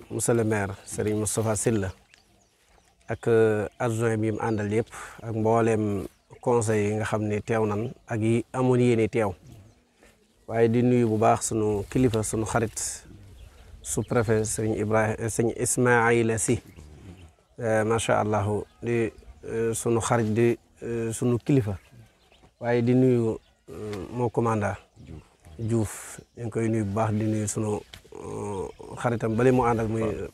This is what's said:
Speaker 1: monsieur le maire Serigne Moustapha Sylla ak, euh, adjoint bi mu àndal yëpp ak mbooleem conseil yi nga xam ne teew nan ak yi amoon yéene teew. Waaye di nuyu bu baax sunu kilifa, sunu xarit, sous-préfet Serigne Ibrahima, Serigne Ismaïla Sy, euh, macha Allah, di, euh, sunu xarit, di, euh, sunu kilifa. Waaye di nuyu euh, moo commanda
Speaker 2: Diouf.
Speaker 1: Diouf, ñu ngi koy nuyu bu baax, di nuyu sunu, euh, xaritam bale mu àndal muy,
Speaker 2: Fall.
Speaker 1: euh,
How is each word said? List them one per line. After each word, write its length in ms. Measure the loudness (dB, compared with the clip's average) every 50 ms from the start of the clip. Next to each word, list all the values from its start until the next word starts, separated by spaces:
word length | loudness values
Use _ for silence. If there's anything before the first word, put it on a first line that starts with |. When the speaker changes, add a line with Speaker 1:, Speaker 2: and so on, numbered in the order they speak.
| -16 -10
Speaker 1:
monsieur 240 | -8 -4 -2 0 2
le 80 | 2 2
maire 320 | 0 0 0 -2 -4 -6 -10 -14
Serigne 340 | -10 -8 -4 -4 -2 -2 -2
Moustapha 360 | -2 -2 -2 -2 -2 -2 -2
Sylla 360 | 0 0 0 0 0 -2 -4 -6 -12 _ _ -20 -20 _ _ _ _ _ _ _ _ _ _ _ _ _ _ _ _ _ -10
ak, 180 | -10 -4 0 2
euh, 400 | 4 6 6 4 4 0 -2 -4 -6 -4
adjoint 380 | -4 -4 -2 0 0 0 0 0
bi 140 | 0 -2
mu 60 | -2 -2
àndal 320 | -2 -2 -2 -2 -2 0
yëpp 160 | 0 -2 -2 -2 -8 -16 -16 -16 -16 -14 -10
ak 120 | -6 -4
mbooleem 720 | 0 2 2 4 4 4 4 2 2 0 0 -2 -4 -4 -8 -12 _ _ _ -20 -6
conseil 460 | -2 0 2 2 2 2 2 2 2 0
yi 60 | 0
nga 100 | -2 -2
xam 180 | -2 -2 -2 -2
ne 160 | -2 -2 -4
teew 240 | -2 -2 0 0 0
nan 260 | 0 -2 -2 -4 -6 -8 -14 _ -8
ak 120 | -4 -2
yi 240 | 0 2 2 0 0 -4 -4
amoon 260 | 0 2 2 4 4
yéene 280 | 4 4 4 4 2 0
teew. 220 | 0 0 -2 -2 -2 -6 -14 -20 -20 -20 -20 -20 _ _ _ _ _ _ _ -20 _ _ _ _ _ _ _ -4
Waaye 220 | 2 4 4 4
di 120 | 4 4 4
nuyu 240 | 4 4 4 4 4
bu 80 | 2 4
baax 300 | 4 4 4 4 0 -2
sunu 340 | -2 0 0 0 0 -2 -4 -2
kilifa, 340 | 0 2 2 2 2 0 -2
sunu 220 | -2 -2 -4 -4
xarit, 580 | -2 -2 -2 -2 -2 -4 -6 -8 -8 -8 -12 -14 -18 -20 -20 -20 -20 -20 -20 -20 -20 -20 -20 -20 -20 -20 -16
sous-préfet 640 | -10 -6 -4 -4 -4 0 0 0 2 2 2 2 0
Serigne 320 | 0 -2 -2 -2 -2 -2 -2
Ibrahima, 500 | 0 0 2 2 2 0 -2 -4 -4 -4
Serigne 240 | -2 0 0 0 0 -2
Ismaïla 760 | -2 -2 0 2 4 4 6 6 6 4 4 4 2 2 0 0
Sy, 240 | 0 0 0 -2 -2 -8 -20 -20 -20 -20 -20 -20 -20 -20 -20 -20 -20 -20 -20 _ _ _ _ -6
euh, 240 | -2 0 0 2 2
macha 360 | 2 0 0 2 2 2 2
Allah, 240 | 2 2 0 0 0 0 -2 -4 -4 -8 _ _
di, 300 | -4 -2 0 0 0 -2 -4 -8 -18 -20 -20 -16 -12
euh, 280 | -8 -4 -2 -2 -2 -2
sunu 260 | -2 -2 0 0 0
xarit, 340 | 2 2 2 2 2 2 2
di, 240 | 2 4 2 2 0 _ _ _ _ -10
euh, 280 | -8 -6 -4 -4 -6
sunu 260 | -4 -2 0 0 0 0
kilifa. 380 | 2 2 2 2 2 2 -2 -6 -10 _ -20 -20 -20 -20 _ _ _ _ _ _ _ _ _ _
Waaye 200 | -2 0 0 2
di 120 | 2 4 4
nuyu 420 | 6 6 6 4 4 2 0 -2 -4 -8 _ _ _ _ -18
euh, 340 | -16 -12 -10 -10 -8 -8 -10 -8
moo 180 | -6 -4 -2 -2
commanda 480 | 0 0 0 2 0 0 0 -2 -4 -6 -10 _ _ -20
Speaker 2:
Diouf. 220 | -20 -18 -18 -18 -18 _ _ _ _ -20 -12 -8
Speaker 1:
Diouf, 600 | -4 -2 0 0 0 -2 -4 -10 -14 -16 -18 -18 -20 _ _ -12
ñu 60 | -10
ngi 60 | -6
koy 160 | -4 -2 -2 0
nuyu 140 | 0 0 -2
bu 80 | -2 -2
baax, 180 | -2 0 0 0
di 120 | -2 -2
nuyu 220 | -2 -2 -2 -4 -4
sunu, 320 | -4 -4 -4 -4 -4 -6 -8 -10 -18 -20 -20 -20 -18
euh, 540 | -16 -14 -12 -10 -8 -8 -8 -6 -8 -8 -8 -10 -14 -18 -16 -10 -6
xaritam 340 | -4 -2 -2 -2 -2 -2 0
bale 160 | 2 4 4
mu 100 | 4 4 4
àndal 240 | 2 0 0 0 -2
muy, 140 | -2 -2
Speaker 2:
Fall. 140 | -2 -2 -4
Speaker 1:
euh, 120 | -6 -8 -10